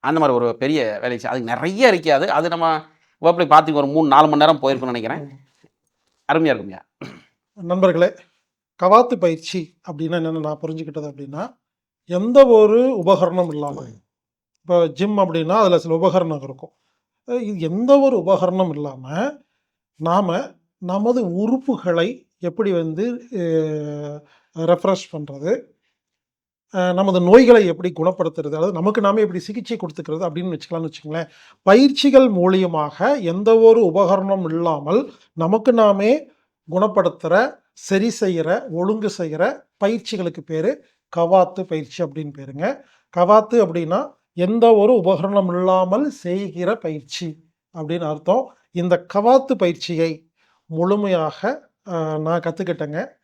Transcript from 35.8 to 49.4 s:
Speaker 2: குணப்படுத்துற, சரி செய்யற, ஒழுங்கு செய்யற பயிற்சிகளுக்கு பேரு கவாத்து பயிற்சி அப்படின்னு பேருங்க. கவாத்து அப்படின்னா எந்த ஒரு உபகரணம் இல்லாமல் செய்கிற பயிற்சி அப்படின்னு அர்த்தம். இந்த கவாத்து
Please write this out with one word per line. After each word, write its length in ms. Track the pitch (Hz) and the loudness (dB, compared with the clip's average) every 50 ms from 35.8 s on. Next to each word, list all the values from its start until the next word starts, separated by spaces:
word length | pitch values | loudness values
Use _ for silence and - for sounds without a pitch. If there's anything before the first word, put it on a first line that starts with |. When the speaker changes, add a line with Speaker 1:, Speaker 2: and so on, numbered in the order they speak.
| 220 208 202 196 202 214 262 311 - - _ _ _ _ _ _ _ - | 6 4 4 2 2 2 2 0 -2 -6 _ _ _ _ _ _ _ -6
Speaker 2:
குணப்படுத்துற, 840 | 156 185 202 214 190 202 180 170 165 - - 160 170 202 240 294 - - _ _ _ | -2 0 0 0 2 0 0 0 -2 -4 -4 0 2 2 2 0 -4 -10 _ _ _
சரி 400 | - - - 196 196 202 233 - - | -16 -6 -2 -2 0 0 -2 -4 -2
செய்யற, 420 | 220 190 180 165 160 160 185 233 262 262 | -2 -2 -2 -2 -2 -2 -2 -4 -4 -6
ஒழுங்கு 400 | 160 165 180 190 220 220 208 208 - - | -6 -4 -2 -2 -2 -4 -4 -6 -6 -6
செய்யற 420 | 175 160 151 156 175 240 285 - _ _ _ - - | -8 -6 -4 -2 -2 -2 -2 -6 _ _ _ -4 -2
பயிற்சிகளுக்கு 560 | 202 226 226 - - - 196 185 170 156 180 - | -2 -2 -4 -6 -8 -8 -6 -6 -6 -8 -10 -12
பேரு 380 | - 160 156 160 220 294 - _ _ _ _ _ _ - | -8 -6 -4 -2 -4 -4 -6 _ _ _ _ _ _ -4
கவாத்து 460 | 170 170 170 185 190 180 180 185 - 180 | -2 0 4 4 4 4 4 0 -8 -8
பயிற்சி 420 | - 165 156 147 123 - - 175 | -6 -6 -8 -8 -8 -8 -8 -8
அப்படின்னு 280 | 147 139 156 156 147 143 143 | -8 -8 -10 -12 -12 -12 -16
பேருங்க. 420 | 139 131 131 143 170 220 285 277 - _ _ _ _ _ - | -18 -16 -10 -6 -4 -4 -4 -6 -12 _ _ _ _ _ -2
கவாத்து 380 | 175 175 180 208 220 214 214 240 | 0 4 6 6 6 4 4 2
அப்படின்னா 600 | 233 208 175 165 175 165 156 175 214 294 - - _ _ _ _ | 2 2 2 0 -4 -4 -2 -2 -4 -4 -6 -12 _ _ _ _
எந்த 420 | 170 175 185 220 233 226 233 226 | -4 -2 0 2 4 6 6 6
ஒரு 200 | 208 202 214 254 | 6 6 4 4
உபகரணம் 540 | 226 175 180 190 147 170 196 202 202 190 180 | 4 4 2 0 0 0 0 0 0 0 0
இல்லாமல் 640 | 175 180 185 185 185 185 185 180 185 240 294 294 | 0 0 2 2 2 2 2 0 0 -2 -2 -4
செய்கிற 640 | - - - 180 175 196 202 185 151 170 180 180 226 | -6 -8 -8 -6 -6 -6 -6 -8 -8 -6 -4 -2 -2
பயிற்சி 680 | 226 - 165 156 151 - - - - 180 165 156 - _ _ _ _ _ _ - | -4 -4 -8 -8 -8 -10 -12 -12 -10 -10 -10 -12 -14 _ _ _ _ _ _ -16
அப்படின்னு 340 | 170 156 151 170 170 170 151 | -12 -10 -8 -6 -6 -6 -6
அர்த்தம். 460 | 151 151 156 - 196 247 277 - - _ _ _ | -8 -6 -2 -2 0 0 -2 -4 -10 _ _ _
இந்த 360 | - 175 170 - 180 175 175 - - | -6 -4 -2 0 0 0 -2 -2 -4
கவாத்து 380 | 196 202 233 262 269 | 0 2 4 4 4